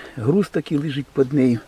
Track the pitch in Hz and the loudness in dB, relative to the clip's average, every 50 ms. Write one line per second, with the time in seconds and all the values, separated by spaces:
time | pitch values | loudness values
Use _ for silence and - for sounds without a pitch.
0 | - - - - 110 127 160 208 190 - - 165 147 - 160 143 147 156 131 143 | -12 -14 -10 -4 0 2 2 2 2 0 -2 -6 -4 -2 -2 -2 -2 -2 -6 -6
1 | 135 - - 139 135 127 143 143 127 127 120 110 - | -8 -6 0 0 0 2 2 2 4 2 2 0 -4